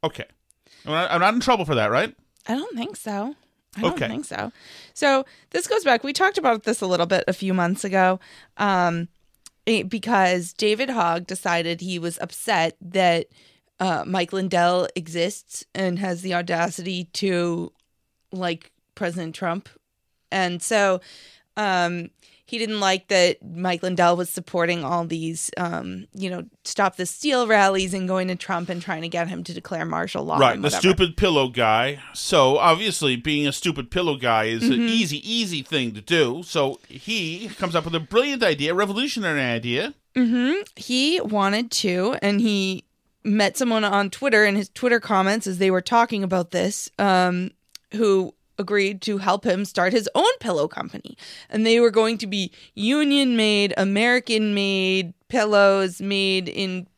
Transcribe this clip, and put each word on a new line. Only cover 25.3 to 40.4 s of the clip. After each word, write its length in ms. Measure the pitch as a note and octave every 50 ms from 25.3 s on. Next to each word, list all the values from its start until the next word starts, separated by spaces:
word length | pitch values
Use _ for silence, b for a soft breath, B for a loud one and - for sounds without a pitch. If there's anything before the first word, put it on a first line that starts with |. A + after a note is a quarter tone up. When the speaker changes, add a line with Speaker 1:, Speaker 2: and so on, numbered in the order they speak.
| E3 D#3+ - - -
Speaker 2:
um, 500 | - F3+ E3+ E3+ - - F3+ F#3 F#3 F#3+ - _
you 160 | G3 F#3+ F#3
know, 140 | F3+ F3 F3 - _ _ _
Stop 320 | - - - G3+ - - -
the 80 | F#3
Steal 420 | F3 - - - D4 C#4 B3+ B3 A3
rallies 460 | A3 G#3 G3+ G3 G3 F#3+ F#3+ F#3 F3+
and 160 | F#3+ F#3 F3+
going 180 | F#3 F#3 F#3 F#3
to 80 | F#3
Trump 320 | F3+ - - F#3+ E3+ F3 F3
and 140 | F#3 F3
trying 220 | E3+ - F3+ D#3+ D#3+
to 40 | E3+
get 220 | E3+ F3 E3+ E3+
him 120 | F3 E3+ F3
to 80 | E3+ E3+
declare 320 | F3 - - F#3 E3 D#3+
martial 400 | E3 D#3 D#3+ - - - - C#3+
law 120 | D3 D#3 D#3+
Speaker 1:
Right, 180 | C#3 B2 A#2
Speaker 2:
and 60 | -
Speaker 1:
the 40 | -
Speaker 2:
whatever. 160 | D3 - -
Speaker 1:
stupid 340 | - F#3 F#3 F3 F#3+ E3+ D#3+
pillow 320 | - G3 F#3+ E3 C#3+ C3+ B2+
guy. 520 | A#2+ A#2 A#2+ A2 A2 A2 A#2+ C3+ C#3+ C#3 B B B
So 440 | - - - - E3 C#3 C3 C3+ D3
obviously 580 | A2+ E3+ D#3+ E3+ G#3+ G#3+ E3+ - D#3 C#3+ B2+
being 320 | A#2+ A#2 D3+ D3+ D3 D3 C#3+
a 60 | C#3
stupid 360 | - - F3+ D#3+ C#3 C3 A#2+
pillow 280 | - F3+ F3+ E3+ D3 C3
guy 280 | B2+ B2 A2+ A2 G#2+
is 180 | A2 A2+ A#2 E3
an 80 | A#3 C4
Speaker 2:
Mm-hmm. 80 | A#3+ A#3 A3+
Speaker 1:
easy, 420 | A3+ A3+ A3 E3 C#3+ D3 - G3+ A3+
easy 280 | A#3 A3+ G3 F3 D3+
thing 320 | C3 - E3 D3 B2+ A#2 G#2+
to 80 | G#2
do. 420 | G2+ - E3+ E3+ D3+ A#2+ B2 D#3 F3
So 380 | - - D#3+ C#3+ C3+ C#3 - _ _
he 580 | - B2+ - - A3 A3+ F3+ D#3+ E3 F3+ A3+ G#3+ - -
comes 160 | F#3+ F3+ E3
up 120 | E3+ D3+
with 100 | E3 E3
a 60 | E3
brilliant 420 | D#3+ - - A3+ B3+ C#4+ C#4 B3+ A#3
idea, 280 | G3 D#3+ C3+ C#3 D3+
a 40 | E3+
revolutionary 640 | F3+ G#3 G3+ G3 G#3 C4 C#4+ - A#3+ G3+ F3 D#3 C#3+ C3+
idea. 500 | B2 A#2 A#2 A#2 A#2+ A#2+ B2+ F#3 D4 C#4+ _ _ _ _
Speaker 2:
Mm-hmm. 480 | B3+ B3+ A#3 A#3 B3